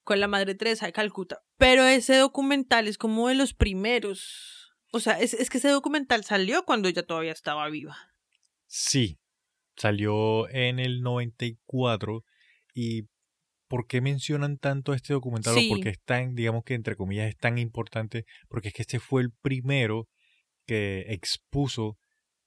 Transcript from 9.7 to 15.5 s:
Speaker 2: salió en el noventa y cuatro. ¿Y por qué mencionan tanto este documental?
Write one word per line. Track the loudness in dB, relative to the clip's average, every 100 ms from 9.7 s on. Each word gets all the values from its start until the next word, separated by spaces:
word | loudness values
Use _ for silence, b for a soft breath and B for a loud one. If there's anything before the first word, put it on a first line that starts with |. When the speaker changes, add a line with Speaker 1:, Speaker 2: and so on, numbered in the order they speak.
| -4
Speaker 2:
salió | 0 0 0 0 2 0 -2
en | -2 -2 0
el | -2 -2
noventa | -2 -2 -4 -6 -8
y | -8 -8
cuatro. | -2 0 0 -4 -8 -10 b b b b
¿Y | -8 -4 -4 -8 _ _ _ _ _ _
por | -6 -4
qué | -2
mencionan | -2 -2 -2 -2 -2 -4
tanto | -4 -2 -2 -4
este | -2
documental? | -4 -2 -2 2